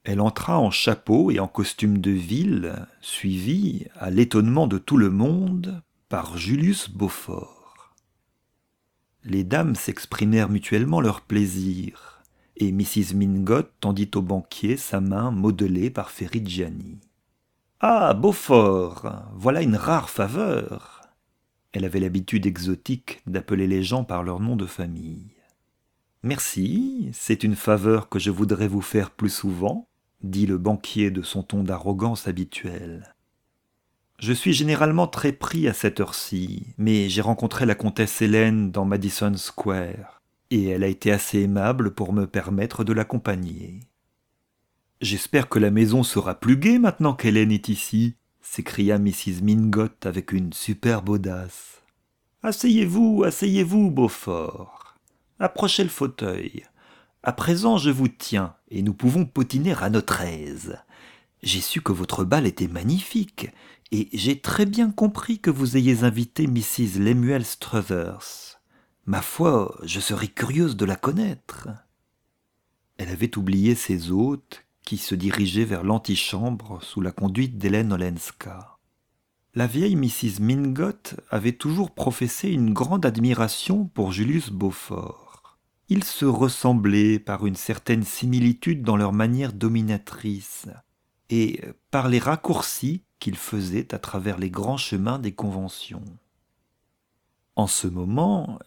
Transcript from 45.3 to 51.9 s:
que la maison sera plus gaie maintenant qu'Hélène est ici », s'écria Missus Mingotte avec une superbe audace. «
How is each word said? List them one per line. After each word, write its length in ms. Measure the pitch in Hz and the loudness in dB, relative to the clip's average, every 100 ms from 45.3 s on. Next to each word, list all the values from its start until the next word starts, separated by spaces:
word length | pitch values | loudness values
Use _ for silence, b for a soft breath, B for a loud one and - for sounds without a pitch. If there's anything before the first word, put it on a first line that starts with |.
| 143 131 | 0 2
que 100 | 110 | 4
la 120 | 104 | 4
maison 320 | 104 110 123 | 6 4 4
sera 320 | 120 101 95 | 2 0 -4
plus 240 | 90 113 135 | -2 2 4
gaie 200 | 190 247 | 6 6
maintenant 360 | 226 - 156 | 4 2 0
qu'Hélène 380 | 135 113 107 107 | 2 2 4 4
est 180 | 104 - | 2 0
ici », 460 | 101 - 107 117 - _ _ | -4 -2 0 0 -2 _ _
s'écria 560 | - - - - 101 104 | -14 -12 -8 0 2 4
Missus 420 | 101 92 - 90 | 2 0 -4 0
Mingotte 640 | 104 110 110 104 110 - | 2 4 4 2 0 -2
avec 280 | 98 90 - | -6 -6 -2
une 200 | 95 90 | -2 -2
superbe 560 | - - 101 120 113 95 | -6 -6 -2 0 0 0
audace. « 720 | 104 95 90 92 - - - _ | -2 -2 -6 -10 -14 -20 -20 _